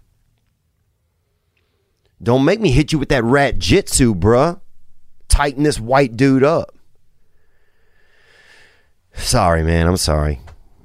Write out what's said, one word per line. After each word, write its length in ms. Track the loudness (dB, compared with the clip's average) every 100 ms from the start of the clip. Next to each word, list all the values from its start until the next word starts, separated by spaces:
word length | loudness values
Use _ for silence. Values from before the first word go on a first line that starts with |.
| _ _ _ _ _ _ _ _ _ _ _ _ _ _ _ _ _ _ _ _ _ _
Don't 220 | -2 2 2
make 160 | 0
me 100 | 2
hit 220 | 2 0
you 60 | -2
with 100 | -2
that 160 | -2 0
rat 340 | 2 0 -2
jitsu, 560 | 0 0 0 0 0 2
bruh. 460 | 2 2 2 -4 -14 -20 -20 -20 -20 -20 0
Tighten 360 | 0 0 0
this 140 | -2 -2
white 380 | 0 0 0 2
dude 260 | 2 4
up. 320 | 2 0 -4 -14 -20 -20 _ _ _ _ _ _ _ _ _ _ _ _ _ _ _ -20 -20 _ _ _ _
Sorry, 480 | -12 -4 0 2 0
man. 220 | 0 0 0
I'm 120 | 0
sorry. 420 | -2 -2 -2 -6 -12 -20 -20 _